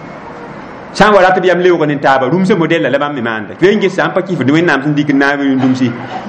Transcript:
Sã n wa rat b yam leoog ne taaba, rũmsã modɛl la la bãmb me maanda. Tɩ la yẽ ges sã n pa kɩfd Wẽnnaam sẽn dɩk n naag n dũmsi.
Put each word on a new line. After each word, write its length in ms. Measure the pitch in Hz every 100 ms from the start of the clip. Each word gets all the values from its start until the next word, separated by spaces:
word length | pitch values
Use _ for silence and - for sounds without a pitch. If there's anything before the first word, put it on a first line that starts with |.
| - - - - - - - - -
Sã 160 | - 208
n 40 |
wa 80 | 202
rat 180 | 180 185
b 40 | 175
yam 140 | 175
leoog 240 | 180 170 151
ne 100 | 139
taaba, 280 | 143 135 127
rũmsã 280 | 175 190 196
modɛl 260 | 160 165
la 60 | 123
la 80 | 139
bãmb 180 | 147 147
me 60 |
maanda. 320 | 117 110 101 -
Tɩ 60 | 180
la 60 |
yẽ 80 | 214
ges 120 | 185 175
sã 120 | 151
n 40 | 190
pa 60 |
kɩfd 280 | 185 165 127
Wẽnnaam 280 | 156 175 135
sẽn 100 | 147 147
dɩk 140 | 147
n 40 | 139
naag 200 | 139 143
n 200 | 139 131
dũmsi. 320 | 127 127 123 117 - -